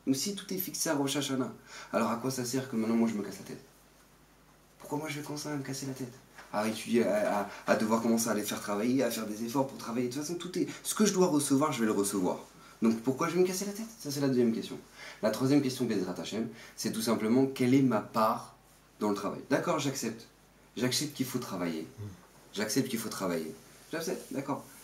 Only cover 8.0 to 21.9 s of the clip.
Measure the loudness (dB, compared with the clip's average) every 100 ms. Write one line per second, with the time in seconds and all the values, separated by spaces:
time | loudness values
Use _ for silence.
8 | 4 2 2 0 -2 -6 -4 0 2 2
9 | 2 0 -6 -6 -2 0 0 -4 -6 -2
10 | -2 -2 -6 -6 -4 -2 -2 -4 -4 4
11 | 4 6 4 4 4 4 2 2 2 2
12 | 2 2 0 -2 -8 -20 -16 0 2 2
13 | 0 0 2 4 4 2 -4 -6 -10 -10
14 | -6 0 2 4 4 2 -4 -10 -14 -18
15 | -16 -2 0 2 4 4 4 0 0 0
16 | -2 -4 -6 -4 -4 -8 -16 -6 -4 -2
17 | 0 2 4 4 4 4 4 6 6 2
18 | 0 2 2 2 -6 -20 -20 -20 -18 -2
19 | 0 0 -2 -6 0 0 2 0 0 -2
20 | -4 -6 -14 -20 _ -20 -14 -4 0 0
21 | -2 -4 -4 -4 -4 -4 -2 -4 -8